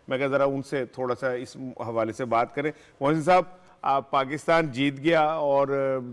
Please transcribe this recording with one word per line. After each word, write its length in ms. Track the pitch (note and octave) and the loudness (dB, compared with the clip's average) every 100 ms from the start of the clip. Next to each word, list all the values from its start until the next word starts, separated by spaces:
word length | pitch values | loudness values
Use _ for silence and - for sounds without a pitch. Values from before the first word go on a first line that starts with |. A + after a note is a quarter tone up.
| - | -6
मैं 80 | C3 | -2
कहा, 100 | C#3 | 0
"ज़रा 180 | C#3 C#3 | 2 0
उनसे 400 | C#3 C3 D3 A#2+ | -2 -4 -6 -6
थोड़ा 280 | - B2+ | -4 -4
सा 200 | A#2+ C3+ | -2 -4
इस 200 | B2 B2+ - C3 - | -4 -8 -12 -14 -10
हवाले 300 | A#2 A2+ A2+ | -6 -2 -2
से 120 | A2 | -2
बात 300 | B2+ A2+ - | 0 0 0
करें।" 180 | - D3 - - - | -2 -6 -8 -16 -2
मोहसिन 200 | C#3 D#3+ | 0 2
साहब, 380 | D3+ F#3 F3+ - - _ | 4 4 2 -6 -20 _
आप, 260 | - C#3 B2 | -2 -2 0
पाकिस्तान 580 | C#3 C3 C#3+ - E3 D#3+ | -2 0 -2 2 2 2
जीत 240 | A#2+ C#3+ | 0 0
गया 460 | C3+ D3+ E3 D3+ D#3+ | 0 2 4 2 0
और 260 | C#3+ C#3 C#3 C#3 C3+ C3 B2 | 0 2 2 0 0 -2 -6